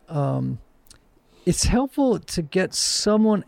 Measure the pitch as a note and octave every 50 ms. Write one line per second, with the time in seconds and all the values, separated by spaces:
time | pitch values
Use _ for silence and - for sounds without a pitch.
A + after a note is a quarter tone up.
0 | _ - E3 D3 C#3 C#3 C3+ C3 C3 C3 C3 A#2+ - _ _ _ _ - - -
1 | _ _ _ _ _ _ _ _ _ F#3 E3 - - - - A#3+ C4+ C4+ - -
2 | C#4 C4 A3 C#3+ - - - - E3 C#3+ - F#3+ F#3 - - - - - - -
3 | - G#3 G#3 G#3+ A3 A3 G#3+ F#3+ E3+